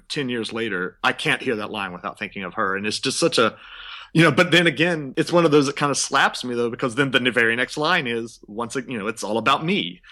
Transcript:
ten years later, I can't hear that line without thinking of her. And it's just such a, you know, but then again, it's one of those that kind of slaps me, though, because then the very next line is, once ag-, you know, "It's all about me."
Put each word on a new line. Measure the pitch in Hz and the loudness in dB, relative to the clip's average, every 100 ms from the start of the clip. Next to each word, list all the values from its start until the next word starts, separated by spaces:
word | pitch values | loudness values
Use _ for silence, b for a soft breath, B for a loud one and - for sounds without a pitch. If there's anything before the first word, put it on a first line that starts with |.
| - | -8
ten | 156 127 | -6 -4
years | 120 107 | -4 -4
later, | 113 117 92 90 - | -4 -4 -4 -6 -2
I | 127 | -2
can't | 127 156 127 | -2 -2 -2
hear | 131 107 | -2 -4
that | 104 | -4
line | 107 95 | -6 -8
without | 90 101 - | -8 -10 -10
thinking | 104 101 | -10 -8
of | 92 | -8
her. | 110 98 98 | -4 -2 -2
And | 104 | -4
it's | - | -4
just | 135 - | -4 0
such | 165 143 | 0 2
a, | 110 - B B B B B | 0 0 B B B B B
you | - | 4
know, | 165 | 6
but | 135 175 | 6 4
then | 165 170 | 4 4
again, | 135 170 160 135 160 | 2 0 0 -4 -2
it's | 151 | 2
one | 175 | 4
of | 165 | 6
those | 147 139 | 6 4
that | - | 0
kind | 143 | 0
of | 131 | 0
slaps | - 139 190 - 123 | 0 2 2 0 -6
me, | 120 | -2
though, | 120 | -2
because | 117 135 113 | -2 -4 0
then | 139 | 2
the | 127 123 | 2 2
very | 120 113 117 | 2 2 2
next | 127 151 | -2 -2
line | 151 180 123 | 0 0 0
is, | 117 117 - - | -4 -6 -12 -14
once | 104 117 135 | -10 -6 -6
ag-, | 117 | -6
you | 120 | -6
know, | 104 | -6
"It's | 117 101 | -6 -4
all | 110 | -2
about | 113 143 160 | 2 2 0
me." | 190 87 - - | -2 -4 -10 -20